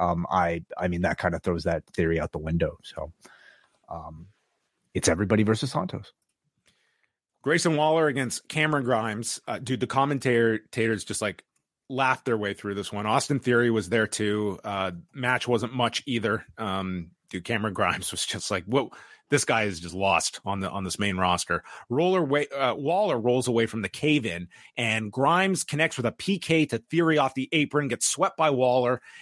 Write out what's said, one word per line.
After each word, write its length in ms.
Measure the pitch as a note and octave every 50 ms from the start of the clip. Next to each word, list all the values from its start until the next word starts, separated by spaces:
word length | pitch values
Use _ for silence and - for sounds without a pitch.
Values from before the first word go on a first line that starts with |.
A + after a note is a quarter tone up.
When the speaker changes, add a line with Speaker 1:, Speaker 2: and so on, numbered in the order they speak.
Speaker 1:
um, 260 | F2 F2 E2+ E2+ E3+ -
I, 340 | E2 F#2 F2+ E2+ E2+ E2+ E2 - -
I 120 | - - F#2
mean, 140 | F2 F2 F2
that 160 | E2 D#2 -
kinda 200 | - F2+ E2+ D#2
throws 260 | - F#2+ F2 E2 E2
that 200 | F2+ E2 D#2+ - _ -
theory 240 | - E2+ E2 E2 D#2+
out 140 | D2+ E2 -
the 60 | D#2+
window. 400 | D2+ D#2+ E2+ E2+ E2 D2+ - - -
So, 300 | - - - C#2+ D#2 - _ - - - - - - - _ _ _ _ _ _ -
um, 400 | - E2 E2 D#2+ D#2+ D#2 F2 G2 _ _ _ _ _ _ _ _ _ _ _ _ -
it's 140 | - - -
everybody 340 | E2 E2 G#2 F#2 G#2+ G#2+ G#2+
versus 280 | G#2 A2 A2+ - C3
Santos. 420 | - - F#2 F2+ - - G#2+ - - _ _ _ _ _ _ _ _ _ _ _ _ _ _ _ _ _ _ _ _ _ _ _ _ _ -
Speaker 2:
Grayson 340 | C3+ D#3+ E3+ - F3 D#3+
Waller 300 | D3 D3+ D#3 D#3+ E3 D#3+
against 420 | D3+ C3 C3+ C3 A#2+ - - - -
Cameron 360 | - D#3 D3+ D#3 D3+ C#3+ B2+
Grimes. 560 | A#2+ B2+ A2+ A2 A2+ G#2+ A2 A#2 - - - - -
Uh, 100 | A2+ G#2
dude, 220 | C#3 - C3 A2+
the 60 | B2
commentators 1200 | A2 - C3+ C3+ C#3+ C#3+ C3 - C3 B2 A#2 A#2 A2+ A2+ G#2+ - _ - B2 A2+ A2+ A2+ G2 -
just, 180 | - G#2 - A2
like, 220 | G#2 F2+ - - _ _ _ _ _ _ _ _ -
laughed 360 | C3+ A#2+ A2+ B2+ C3 - -
their 120 | - A#2
way 180 | A2 G#2 G2+ G2+
through 200 | - - G#2 G2+
this 180 | G2 G2 - -
one. 140 | G2+ G#2
Austin 320 | G#2+ A2+ C#3 - - D3 C3+
Theory 320 | - B2 A#2+ A#2 A#2+ A#2+
was 180 | A2+ A2 F#2+ F2
there 180 | G#2 A2+ A2
too. 520 | G#2+ - - A2 G#2 G#2 G#2+ G#2 G#2 F#2+ - -
Uh, 280 | A2 G2+ G2 F#2+ F#2+ F2+ E2+ E2 _ -
match 360 | C#3+ B2 B2 B2+ A#2+ - B2
wasn't 260 | B2 A2 A2+ A2+ B2+
much 280 | B2+ A#2+ A#2 - - -
either. 380 | - B2 A#2 G2+ A2 G#2 A2 - - -
Um, 540 | - A2+ G2+ F#2+ F#2+ F#2+ F#2+ F#2 F2+ E2 E2+ - _ _ -
dude, 160 | - F#2 F2
Cameron 300 | - A#2 G#2+ G#2 G#2+ F#2+
Grimes 360 | - G2+ F#2 F#2 F#2+ F#2 -
was 140 | - G2 -
just 260 | - - G2 - -
like, 140 | G#2 F#2 F2
"Whoa, 260 | F#2+ A#2 C#3 B2 - - - - - - - _ _
this 160 | D3 C#3 -
guy 200 | - C3 A2 A2
is 160 | G#2 F#2+ D#2+
just 140 | E2+ F2 E2+
lost 460 | F#2 G2 F#2+ F#2 D#2+ - - - - -
on 160 | F#2+ G2 G2
the, 100 | F#2+ F#2+
on 140 | - G2+ F#2+
this 140 | F2+ - -
main 180 | G2+ G2+ F#2+
roster." 480 | F2+ F#2 F2+ F2+ F2 - - F2+ E2 - - - - - -
Roller 340 | A#2+ C3+ E3+ F3+ F#3+ F#3 E3
wa-, 220 | C3+ C3+ D3 D3 - -
uh, 180 | C#3 C3+ B2 A2
Waller 420 | - C#3+ C#3+ E3+ F#3+ G#3+ G3 D3 A#2+
rolls 300 | G#2+ B2 B2 C3 B2 B2+
away 180 | A#2 A#2 A#2
from 160 | A2 - A2+ G2+
the 60 | F#2+
cave 360 | - - - D#3 D3+ C#3+ A2
in, 220 | G#2+ E2+ F2 F2 F2 - - - - _
and 360 | - A#2+ A2+ A2 A2 A2 G#2 G#2
Grimes 520 | B2+ C3+ D3 E3 F3+ F#3+ G3 F#3+ - -
connects 320 | - - D3 D#3+ D#3+ -
with 100 | - A#2
a 60 | A#2 A2+
P 260 | - - - G3+ F3
K 280 | - - E3 D#3+ D3+
to 120 | C#3 - A2
Theory 400 | - _ - E3 E3+ D#3+ D#3 D3+
off 160 | C3+ C3 -
the 140 | C3+ C3 - -
apron, 360 | D#3+ D3 - - D3 C#3+ C3+
gets 180 | A#2+ - -
swept 300 | - - - F3+ F#3+ - -
by 120 | D#3+ D#3
Waller, 520 | C#3+ B2 B2+ B2+ B2 C3 B2 A#2+ B2+ A#2+ - - - -